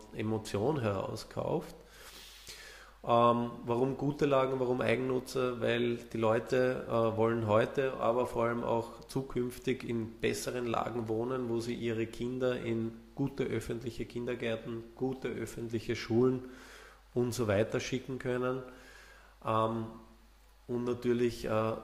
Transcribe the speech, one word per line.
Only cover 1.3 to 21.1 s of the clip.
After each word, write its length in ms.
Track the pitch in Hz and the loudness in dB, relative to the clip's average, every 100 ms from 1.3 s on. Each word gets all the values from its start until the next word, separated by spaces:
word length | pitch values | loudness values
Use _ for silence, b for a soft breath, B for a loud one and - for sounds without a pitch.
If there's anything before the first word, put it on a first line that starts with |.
| - - 160 - - - B B B B B B B B B B B | -6 -2 -2 -4 -14 -20 B B B B B B B B B B B
Ähm, 500 | - 117 120 120 120 117 123 | 4 6 8 6 2 -4 -2
warum 300 | 117 131 131 | 0 0 0
gute 300 | 143 143 147 | -2 0 4
Lagen, 340 | 135 131 135 | 4 2 0
warum 220 | 123 127 | 0 2
Eigennutzer? 800 | 113 117 131 127 127 131 127 120 | 2 2 2 -2 -2 -2 -2 0
Weil 360 | 117 120 120 120 - | 0 2 0 -2 -4
die 60 | 113 | 0
Leute, 680 | 110 117 117 131 127 127 - | 2 2 2 2 2 0 0
äh, 300 | 117 113 107 | 2 2 4
wollen 300 | 113 117 110 | 2 2 4
heute, 460 | 104 127 139 135 | 6 4 2 -2
aber 340 | 127 113 120 120 | 2 2 2 2
vor 180 | 120 117 | 2 0
allem 180 | 120 | 0
auch 420 | 120 117 113 - - | 0 0 -2 -8 -6
zukünftig 800 | 135 135 123 123 120 - 123 120 | -4 -2 -2 -2 -2 -2 -2 -2
in 320 | 117 113 - | -4 -4 -2
besseren 480 | 117 113 - 123 120 | 0 0 -2 -4 0
Lagen 400 | 113 - 117 110 | 0 0 -2 0
wohnen, 400 | 110 120 131 120 | 0 0 -2 0
wo 140 | 117 | -2
sie 120 | 117 | -2
ihre 320 | 120 117 113 113 | -2 -2 0 -2
Kinder 520 | - 120 127 127 123 | -4 -4 0 0 0
in 320 | 117 113 113 113 - - | 0 -2 -2 -6 -10 -2
gute 280 | 139 - 123 | -2 0 -2
öffentliche 600 | 113 - 117 120 - 113 | -2 -2 -4 -6 -8 -8
Kindergärten, 760 | 120 120 120 120 113 120 117 113 - | -6 -4 -4 -2 -4 -4 -8 -8 -4
gute 340 | 131 131 131 | -2 -2 -4
öffentliche 680 | 113 113 - 117 113 - 117 | -4 -6 -6 -4 -4 -2 -4
Schulen 540 | - 113 127 131 - B B B B B - | 2 6 6 4 -4 B B B B B -6
und 200 | 123 123 | 0 0
so 140 | 113 110 | 2 2
weiter 320 | 101 110 131 | 4 2 0
schicken 400 | - 131 - 127 | -2 -4 -4 -6
können. 440 | 127 123 127 131 127 B B B B B B B - | -2 0 0 -2 -6 B B B B B B B 0
Ähm, 400 | 110 110 113 113 - - - - - - - - | 2 2 0 -6 -10 -20 -20 -20 -20 -20 -16 -6
und 160 | 120 | -2
natürlich, 640 | 120 117 123 | -2 0 2